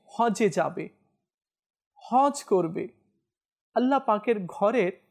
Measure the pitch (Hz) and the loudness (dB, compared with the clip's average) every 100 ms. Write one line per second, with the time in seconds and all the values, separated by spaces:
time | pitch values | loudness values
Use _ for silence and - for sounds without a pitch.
0 | - - 233 202 208 180 151 175 - _ | -10 -2 0 2 0 0 -2 -4 -12 _
1 | _ _ _ _ _ _ _ _ _ _ | _ _ _ _ _ _ _ _ _ _
2 | - 247 285 277 - 190 165 - - _ | -2 2 2 0 0 0 0 -6 -10 _
3 | _ _ _ _ _ _ _ 233 254 277 | _ _ _ _ _ _ _ -2 0 0
4 | 269 208 214 214 175 - 202 240 180 - | 0 0 0 -2 -4 -2 0 2 0 -4
5 | _ | _